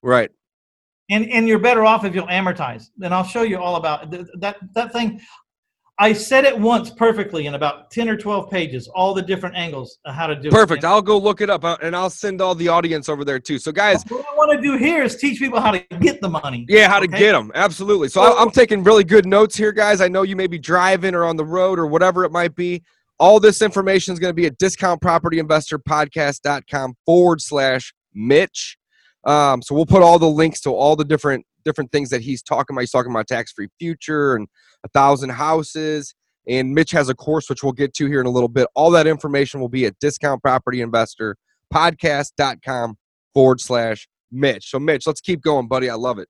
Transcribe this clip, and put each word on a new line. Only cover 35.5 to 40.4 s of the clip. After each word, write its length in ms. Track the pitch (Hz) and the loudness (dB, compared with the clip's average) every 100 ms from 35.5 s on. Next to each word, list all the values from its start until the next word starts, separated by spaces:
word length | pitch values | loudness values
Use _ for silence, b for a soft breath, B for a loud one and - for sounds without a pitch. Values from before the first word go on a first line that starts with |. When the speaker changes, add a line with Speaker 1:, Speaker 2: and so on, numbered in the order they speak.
| 160 151 156 156 151 143 _ _ _ - | -2 -4 -8 -6 -6 -8 _ _ _ -6
Speaker 1:
And 280 | 127 131 143 | -4 0 0
Mitch 160 | 170 | 0
has 180 | 175 135 | 0 -2
a 60 | 127 | -4
course, 340 | - 160 - | -2 -4 -4
which 140 | 135 | -6
we'll 100 | 139 | -6
get 220 | 123 139 - | -2 -4 -2
to 100 | 143 | -2
here 140 | 143 | -2
in 60 | 123 | 0
a 20 | |
little 200 | 123 120 | 0 0
bit. 180 | 117 123 - | 0 0 2
All 160 | 160 | 4
that 160 | 170 156 | 6 4
information 520 | 151 151 139 139 143 | 0 -4 -2 -2 -4
will 100 | 123 | -8
be 180 | 127 123 | -2 -4
at 100 | 98 | -2
discount 440 | 147 139 147 135 | -6 -2 -4 -2